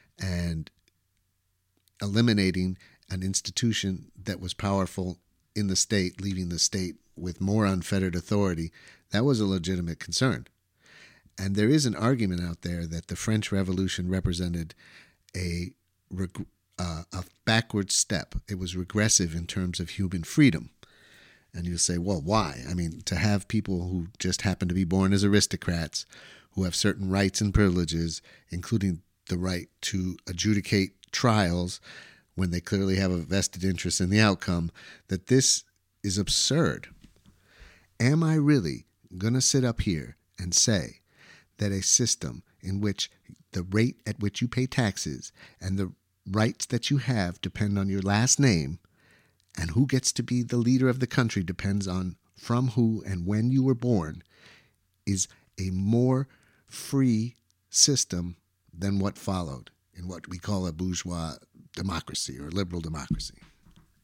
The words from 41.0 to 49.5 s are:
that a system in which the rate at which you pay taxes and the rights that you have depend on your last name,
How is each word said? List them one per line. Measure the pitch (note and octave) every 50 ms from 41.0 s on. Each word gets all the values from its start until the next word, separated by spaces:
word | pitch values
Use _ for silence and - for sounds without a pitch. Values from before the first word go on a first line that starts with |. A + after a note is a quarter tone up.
| _ _ _ _ - - - - _ _ _ -
that | G2+ G2+
a | G2 G2 F#2
system | - - - B2 A2+ - - - C2+ A#1 - - _ _ _ -
in | F#2 F#2+ G2
which | G#2 G#2 F#2+ - - - _ _ _ - - - _ _
the | - F#2+ F2
rate | F#2 F#2+ G#2+ A2+ B2 - _ -
at | - G#2+ -
which | G#2 G2+ - -
you | B2+ A#2+
pay | - B2+ B2+
taxes | C3 - - B2 G#2 F#2 - - D#2+ C#2 B1 - - - - - - - -
and | - F#2 F#2+ G2
the | G2 F2+ - _ _ _ _ _ -
rights | G2 F#2+ G#2+ G#2+ A#2+ - - -
that | - - A#2 - -
you | C#3+
have | C#3 A#2 - B2+ A2 F#2+ F2 F2 - -
depend | F2+ - - G#2+ G#2 G2+ G2+
on | G2 G2
your | G2 G2
last | F#2+ G2 G2+ G#2 A#2 B2+ - -
name, | C#3+ C3 G#2 E2 D2 C2+ D#2+ - _ _ _ _ _ _ _ _ _ _ _ _ _ _